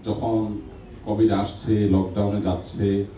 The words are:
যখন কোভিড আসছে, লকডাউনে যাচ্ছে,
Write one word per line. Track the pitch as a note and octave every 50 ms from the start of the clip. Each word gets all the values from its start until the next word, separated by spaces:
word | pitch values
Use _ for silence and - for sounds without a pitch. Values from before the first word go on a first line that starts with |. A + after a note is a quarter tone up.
| -
যখন | G#2+ G2+ G2+ A2+ A#2 A2 G#2+ G#2+ G#2 G#2 G2+ - - - - - - - - -
কোভিড | A2 G2+ G#2+ A2+ G#2
আসছে, | G2 G2 G2+ G2+ - - - A2 G#2+ G#2 G#2 F#2+
লকডাউনে | F#2+ G2 F#2 F2+ F2 G#2 G2+ G2+ G#2 G2+
যাচ্ছে, | E2+ F#2 F#2 - - - - - G#2 G2 G2 G2+ G2 - -